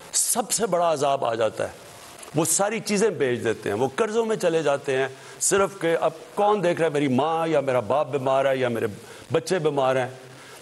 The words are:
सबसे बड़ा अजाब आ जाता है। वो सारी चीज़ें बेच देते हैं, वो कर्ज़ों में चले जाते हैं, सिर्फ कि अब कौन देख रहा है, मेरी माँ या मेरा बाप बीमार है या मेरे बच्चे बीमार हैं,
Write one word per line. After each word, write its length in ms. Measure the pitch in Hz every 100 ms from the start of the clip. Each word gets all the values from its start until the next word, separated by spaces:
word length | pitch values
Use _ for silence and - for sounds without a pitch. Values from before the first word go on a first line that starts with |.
| -
सबसे 540 | - - 220 240 - 214
बड़ा 240 | 175 170
अजाब 340 | 151 143 139
आ 100 | 120
जाता 300 | 113 110 107
है। 100 | 101 - - - - - - 147
वो 80 |
सारी 360 | 165 - 202 220
चीज़ें 380 | - 208 220 151
बेच 200 | 135 120
देते 300 | 113 107 -
हैं, 80 | 101
वो 120 | 131
कर्ज़ों 360 | - 220 220
में 120 | 226 214
चले 260 | 175 165
जाते 340 | 143 143 143 131
हैं, 200 | 135 - - -
सिर्फ 400 | - 196 196 -
कि 80 | 165
अब 320 | 165 160 156 - -
कौन 240 | 208 208
देख 180 | 175 156
रहा 100 | 160
है, 60 |
मेरी 140 | 147 143
माँ 400 | 127 151 165 165
या 120 | 151
मेरा 200 | 135 123
बाप 260 | 104 135 143
बीमार 400 | 139 131 135 139
है 120 | 131
या 100 | 123
मेरे 200 | 113 110 101 - - -
बच्चे 260 | 160 160 185
बीमार 400 | 151 139 131 131
हैं, 220 | 123 - - - - -